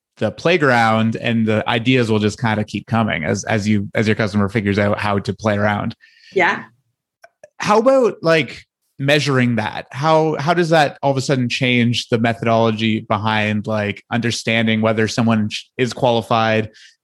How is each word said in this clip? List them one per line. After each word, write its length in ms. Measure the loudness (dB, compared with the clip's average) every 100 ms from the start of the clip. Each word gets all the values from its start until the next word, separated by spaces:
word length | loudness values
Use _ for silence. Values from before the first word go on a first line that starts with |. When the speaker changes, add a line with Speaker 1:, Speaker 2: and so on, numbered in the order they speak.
| _ -6
Speaker 1:
the 140 | -6
playground, 840 | -2 0 2 4 4 4 2 0 -2
and 280 | -2 0 0
the 160 | 0 0
ideas 420 | -2 2 2 2
will 100 | 2
just 180 | 0 -2
kind 220 | -2 -2
of 80 | -4
keep 200 | -8 -2
coming 380 | 0 0 -2 -2
as, 180 | -4
as 240 | -2 -2 0
you, 220 | -2 -2
as 140 | -2 0
your 80 | 0
customer 320 | 0 0 -2
figures 320 | -2 0 0
out 180 | 0 0
how 220 | -2 -2
to 140 | -4
play 240 | -4 -2 0
around. 360 | 0 -2 -4 -8 -18 _ -6
Speaker 2:
Yeah. 320 | -2 0 -2 -10 _ _ _ _ _ -20 _ -20 -8
Speaker 1:
How 200 | 0 2
about, 440 | 4 4 2 0
like, 420 | 2 2 0 -8 -20 _ _ -6
measuring 600 | 0 2 2 2 2 0
that? 300 | -4 -8 -12
How, 460 | -4 0 2 2 -2
how 140 | 0
does 160 | 0 2
that 280 | 2 2 0
all 80 | -2
of 60 | -2
a 40 |
sudden 280 | 0 -2 -2
change 580 | -2 0 2 2 0 -2
the 100 | 0
methodology 840 | 0 0 0 2 2 0 -2 -2
behind, 640 | -2 -2 0 0 0 -2 -4
like, 360 | -4 -4 -6 -6
understanding 720 | -4 -2 -4 -2 0 0 0
whether 280 | 0 0 -2
someone 400 | 0 2 2 0
sh-, 160 | -6 -10 -4
is 140 | -4
qualified? 800 | 0 0 0 0 0 2 0 -2 -10 -20 _